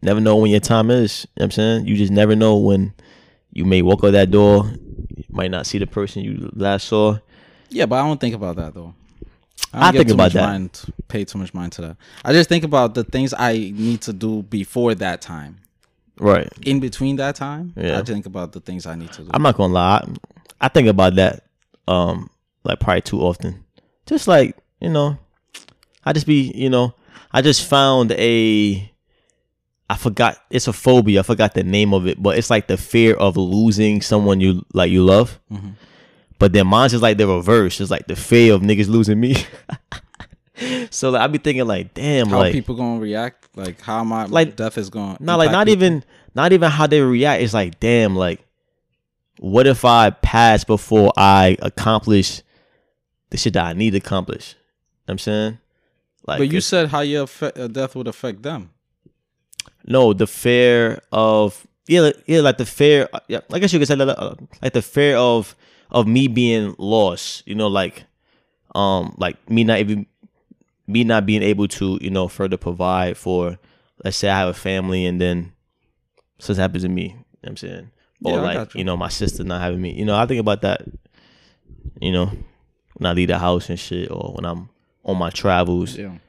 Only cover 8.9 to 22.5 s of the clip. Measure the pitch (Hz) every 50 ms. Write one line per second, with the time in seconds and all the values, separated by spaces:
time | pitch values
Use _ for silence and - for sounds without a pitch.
8.9 | 85 _ _ _ _ _ - - _ _ _ _ _ - - - - - - 180
9.9 | 180 135 120 117 110 95 92 90 87 92 92 101 101 95 92 87 _ - - -
10.9 | - _ - _ - 110 101 - - 101 95 92 _ 92 87 85 - - 85 80
11.9 | 82 _ _ _ - - - - 139 165 165 - 170 170 156 156 147 139 123 117
12.9 | 107 123 113 - - 127 135 135 127 - 120 123 113 113 107 95 101 104 110 117
13.9 | 120 110 - - 110 92 113 110 110 107 101 101 104 107 98 - - 123 120 117
14.9 | 113 90 95 92 87 - - - 85 78 73 71 85 95 _ _ _ _ _ _
15.9 | _ _ _ _ _ _ - 104 98 87 78 - - - - - 139 139 131 127
16.9 | 117 - 135 135 139 135 135 139 143 - 139 139 143 151 175 180 175 - - 87
17.9 | 76 - 98 123 113 104 101 98 92 101 90 82 - 92 - - 92 92 85 85
18.9 | 82 85 85 82 - - 80 85 - 135 147 143 113 - 101 92 90 90 87 90
19.9 | 98 - - - - - _ - _ - _ _ - _ - 131 - 165 135 110
20.9 | 104 95 95 92 92 92 95 92 - - _ _ _ _ _ _ _ _ _ -
21.9 | 92 90 87 87 87 87 - - _ _ _ _